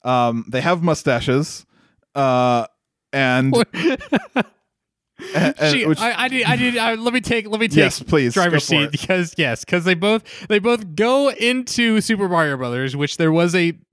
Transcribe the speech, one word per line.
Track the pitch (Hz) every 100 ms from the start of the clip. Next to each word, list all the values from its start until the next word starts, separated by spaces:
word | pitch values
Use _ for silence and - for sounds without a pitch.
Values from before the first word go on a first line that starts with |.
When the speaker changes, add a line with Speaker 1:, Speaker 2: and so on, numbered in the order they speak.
Speaker 1:
Um, | 127 127 120 117 113
they | 127
have | 165 180
mustaches, | 170 151 147 120 - 131 156 - - _ _ _ _
uh, | 139 135 127 123 120 113 _ _ _ _
and | 139 131 127 135 233
Speaker 2:
<laughs> | 220
Speaker 1:
a-, | - 330 - 571 269 659 262 - _ _ _ _ _ _ - -
and | 156 - - 151 262
Speaker 2:
She, | 156
Speaker 1:
which | 156
Speaker 2:
I, | 226
I | 226 254
need, | 262
I | 220 247
need, | 247 240
I, | 226
let | 226 233
me | 247
take, | - 233 208
let | 214
me | 226
take | 151
Speaker 1:
Yes, | 139 -
please, | - 156 123
Speaker 2:
driver's | 190 175 156 -
Speaker 1:
go | 156
for |
Speaker 2:
seat |
Speaker 1:
it. | 147
Speaker 2:
because, | 147 - 185 170 -
yes, | 143 113
'cause | - 180
they | 170
both, | 175 202 220 - - 196
they | 208
both | 214 240 196
go | 151 226 269 277
into | 214 233 254 247 - 233 214
Super | - 214 196
Mario | 175 156 135
Brothers, | 123 123 135 143
which | 147 -
there | 160
was | 160 175
a | 180 170 165 _